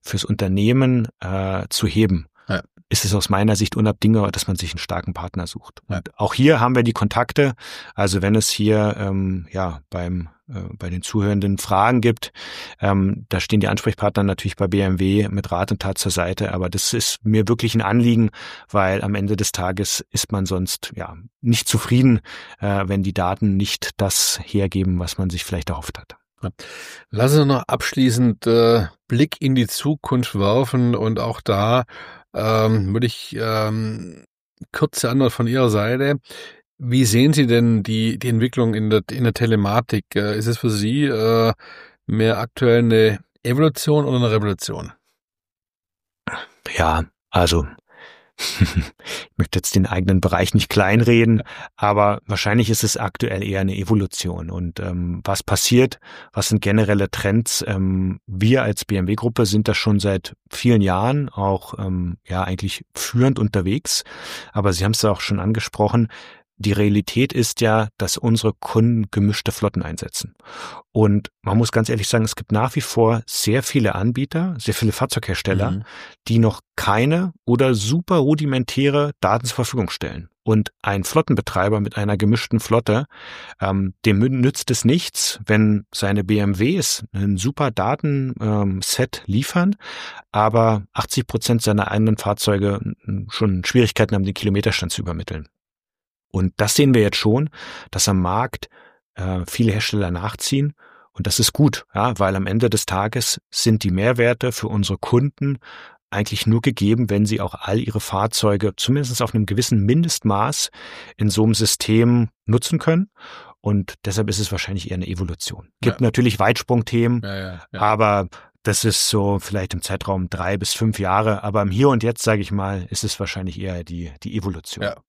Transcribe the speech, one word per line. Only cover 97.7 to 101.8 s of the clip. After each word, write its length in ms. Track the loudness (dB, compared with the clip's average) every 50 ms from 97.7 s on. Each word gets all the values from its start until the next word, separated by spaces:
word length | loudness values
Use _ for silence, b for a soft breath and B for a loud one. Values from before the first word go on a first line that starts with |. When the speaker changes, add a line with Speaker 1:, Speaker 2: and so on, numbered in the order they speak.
| B B B B
Speaker 1:
dass 180 | -4 -2 0 2
am 100 | 2 2
Markt, 480 | 2 0 0 0 -2 -2 -6 -12 -14 b b b b b b b b _ _
äh, 280 | -8 -4 -4 -4 -4 -4
viele 240 | -6 -2 0 2 2
Hersteller 380 | 2 0 -2 -2 -2 -2 0 -2
nachziehen. 640 | -2 -4 -4 -6 -8 -6 -4 -2 0 0 0 0 -4 b b b b b b b
Und 160 | b -6 -4
das 100 | -2 0
ist 160 | 2 0 0 4
gut, 320 | 4 4 4 4 0